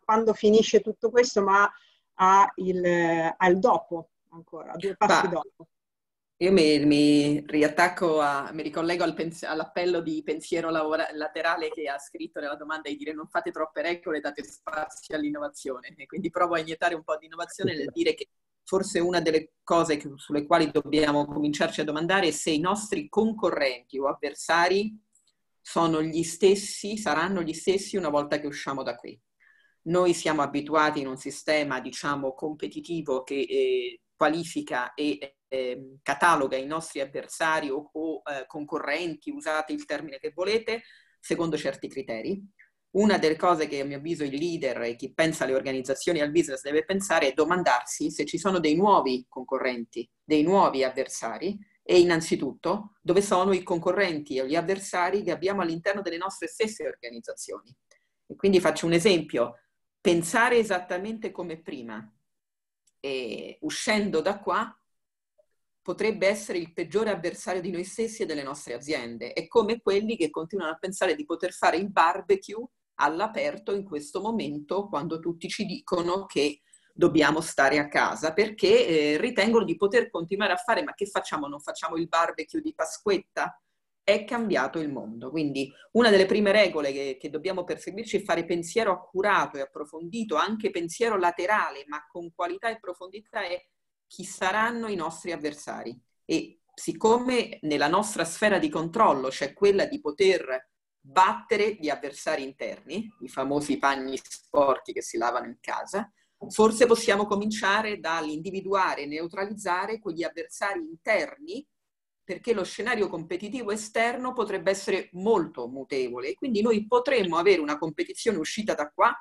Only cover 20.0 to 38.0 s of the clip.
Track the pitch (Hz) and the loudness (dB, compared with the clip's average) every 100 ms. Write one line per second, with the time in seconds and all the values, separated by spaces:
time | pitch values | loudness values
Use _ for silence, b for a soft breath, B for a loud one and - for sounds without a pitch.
20 | 147 139 - 147 147 170 151 151 - 151 | -4 -12 -4 -4 4 4 4 2 2 4
21 | 151 147 147 156 147 147 165 - 151 147 | 4 4 0 0 -2 0 0 0 -2 -2
22 | 170 190 170 151 - 151 180 214 - 180 | 2 2 2 0 0 0 2 -2 -2 -6
23 | 147 - 220 214 180 147 135 123 - 131 | -2 2 2 2 0 0 0 -2 -8 -4
24 | 135 147 147 - - 165 175 196 214 - | -2 -2 -6 -6 0 4 4 2 0 -6
25 | _ _ _ _ _ _ - 165 165 160 | _ _ _ _ _ _ -4 0 2 2
26 | 160 156 165 - 196 202 - - 202 214 | 0 -2 -4 4 4 4 0 -8 -8 -4
27 | 180 151 175 190 160 165 - 190 - 202 | -2 0 0 -2 -4 -2 0 0 -2 -4
28 | 160 147 147 147 147 143 - 135 127 117 | 0 0 0 -2 -4 -8 -6 -6 -6 -8
29 | - - _ _ _ _ _ _ 160 175 | -12 -18 _ _ _ _ _ _ 0 2
30 | 180 170 160 156 139 143 147 156 151 147 | 4 2 0 0 0 -2 0 2 2 0
31 | 135 131 143 135 - 151 143 135 165 - | -4 -6 -10 -8 0 0 0 -4 -6 -8
32 | 147 143 135 - 156 151 151 156 147 170 | -4 -4 -4 -6 -8 -6 -10 -10 -8 -6
33 | 147 131 131 139 131 135 131 127 123 - | -2 -4 -2 -4 -2 0 2 0 -4 -10
34 | _ - 151 165 165 190 147 131 123 - | _ 0 0 0 -4 -6 -6 -4 -4 -4
35 | 147 143 139 - _ 131 127 127 135 - | -4 -4 -8 -16 _ -4 -4 -6 -12 -10
36 | - 139 - 156 135 131 135 160 160 147 | -6 2 4 4 2 -2 -4 -6 -6 -8
37 | 139 139 - - 160 156 147 135 151 156 | -8 -8 -12 -4 0 0 -2 -6 -6 -8